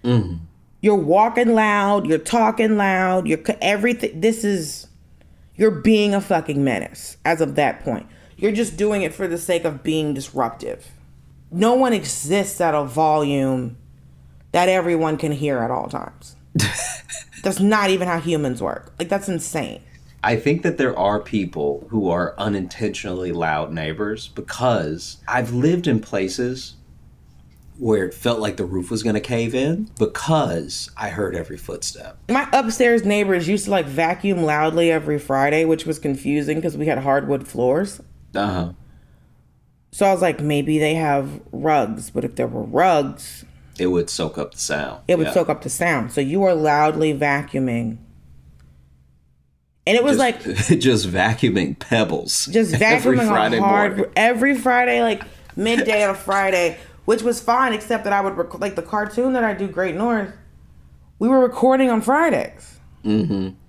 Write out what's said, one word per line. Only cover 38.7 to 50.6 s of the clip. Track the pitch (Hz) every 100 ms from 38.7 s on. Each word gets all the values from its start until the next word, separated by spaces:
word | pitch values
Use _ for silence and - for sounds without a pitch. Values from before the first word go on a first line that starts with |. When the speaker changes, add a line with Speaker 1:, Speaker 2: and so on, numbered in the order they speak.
| 90 - - - - _ _ _ _ _ _ _
Speaker 2:
So | - 196
I |
was | 185
like, | 180 -
"Maybe | 147 147 139 156
they | 151
have | 160 156 139 135 143 -
rugs," | - 156 151 110 110 -
but | 127
if | 123
there | 123 120
were | 120
rugs | 110 131 185 156 139 - - - - - - -
Speaker 1:
It | 90
would | 87 85
soak | - 80 -
up | 73
the | -
sound. | - 76 67 - -
Speaker 2:
it | 175
would | 156
Speaker 1:
Yeah. |
Speaker 2:
soak | 185 160
up | 151
the | 147
sound. | - 170 143 113
So | 143
you | 135 180
are | 196
loudly | 165 151 147 151 156 156
vacuuming. | 139 143 143 143 135 131 117 117 113 - - - - - - - - _ _ _ _ _ _ _ _ _ _ 170
And |
it | 226
was | 269 247
Speaker 1:
Just | 254 233 -
Speaker 2:
like | 98